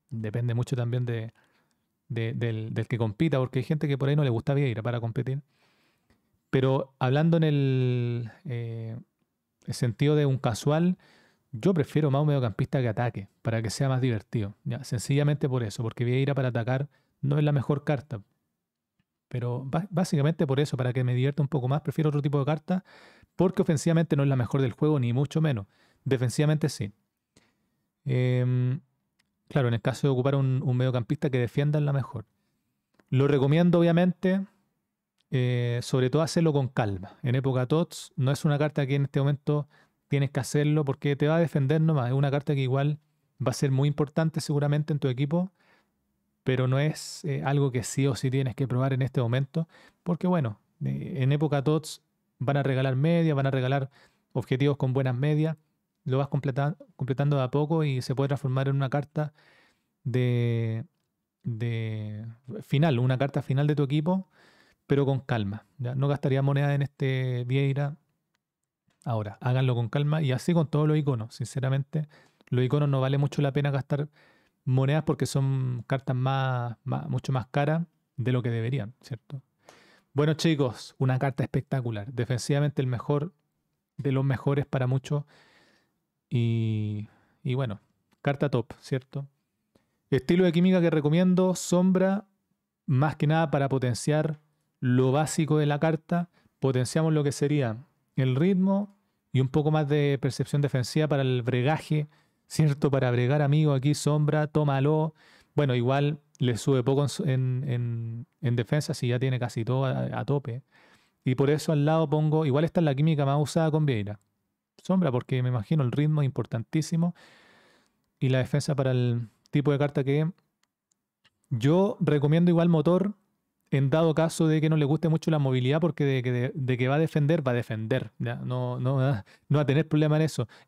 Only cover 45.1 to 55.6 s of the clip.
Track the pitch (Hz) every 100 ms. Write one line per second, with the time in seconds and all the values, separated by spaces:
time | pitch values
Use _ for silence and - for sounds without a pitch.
45.1 | 127 143 170 185 - _ _ _ _ _
46.1 | _ _ _ - 127 127 131 151 151 -
47.1 | - 160 139 147 143 139 123 104 - 135
48.1 | 117 135 135 135 - 131 120 135 131 131
49.1 | - 117 127 139 165 160 - - _ -
50.1 | 175 185 180 120 101 _ _ 135 139 -
51.1 | 156 131 143 156 143 135 156 151 - _
52.1 | _ _ _ 127 143 135 131 135 131 156
53.1 | 170 165 139 135 135 127 139 135 - _
54.1 | _ _ 135 - 131 143 139 131 127 131
55.1 | 123 151 151 156 156